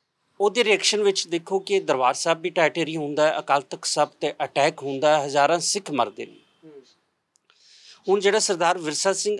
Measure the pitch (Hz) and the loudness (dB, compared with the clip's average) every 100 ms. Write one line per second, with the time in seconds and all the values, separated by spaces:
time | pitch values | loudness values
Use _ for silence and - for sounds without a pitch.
0 | _ _ _ _ 202 202 220 190 - 208 | _ _ _ _ -2 0 2 2 0 0
1 | 202 196 180 170 170 196 190 196 156 139 | 0 0 -4 -6 -4 -6 -2 -2 0 0
2 | 127 135 170 165 175 175 156 170 156 160 | 0 0 -2 -2 -2 0 0 0 -4 -4
3 | 147 147 151 156 151 143 135 160 - - | -4 0 0 0 0 0 0 -8 -6 -2
4 | 147 - 151 - 143 - 143 160 135 135 | -2 -2 -6 -6 -6 0 0 0 -6 0
5 | 151 151 143 139 143 170 254 208 - 139 | 2 2 2 2 4 2 0 -4 -4 -2
6 | 117 - 113 - _ _ 160 143 127 _ | -2 -4 -16 -18 _ _ -20 -20 -20 _
7 | _ _ _ _ _ _ _ _ - - | _ _ _ _ _ _ _ _ -20 -10
8 | - 196 196 208 208 180 170 185 156 151 | 0 2 4 2 0 2 2 0 -2 -2
9 | 196 190 208 208 | -2 -2 -2 -4